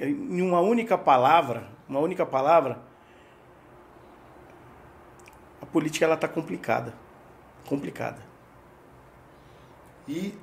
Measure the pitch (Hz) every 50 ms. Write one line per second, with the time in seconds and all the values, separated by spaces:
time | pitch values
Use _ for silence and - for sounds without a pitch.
0 | - 139 147 - - - 185 175 185 185 175 175 175 208 240 233 226 - 196 180
1 | - 156 139 123 123 139 160 170 151 123 117 113 - - - - - - 135 135
2 | 156 175 185 180 165 - 131 131 135 147 170 165 143 127 113 - - - - -
3 | - - - - - - - - - - - - - - - - - - - -
4 | - - - - - - - - - - - - - - - - - - - -
5 | - - - - - - - - - - - - - - - 165 135 151 156 -
6 | 180 160 160 156 160 160 - 170 156 160 180 170 - - 113 120 123 120 - -
7 | - - - - - - - - - - - - - - 143 143 143 - - -
8 | 120 113 - - - - - - - - - - - - - - - - - -
9 | - - - - - - - - - - - - - - - - - - - -
10 | - - 147 170 190 202 - -